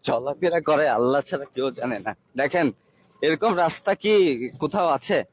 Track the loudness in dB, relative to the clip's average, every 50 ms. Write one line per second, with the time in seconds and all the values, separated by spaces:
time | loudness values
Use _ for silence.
0 | _ -2 -4 -2 -4 -6 -6 -2 -2 0 0 0 0 2 2 2 2 2 2 2
1 | 2 2 2 0 0 -2 -6 -8 -8 -8 _ -4 -4 -4 -4 -4 -6 -6 -6 -6
2 | -6 -8 -10 _ _ _ _ -2 -2 0 0 2 0 0 -2 _ _ _ _ _
3 | _ _ _ _ 0 0 0 2 0 0 2 2 2 0 0 -2 -2 -2 -2 0
4 | 2 4 4 6 6 4 2 -2 -4 -10 -8 -6 -6 -4 -2 0 0 2 0 0
5 | 0 -2 -2 -2 -2 _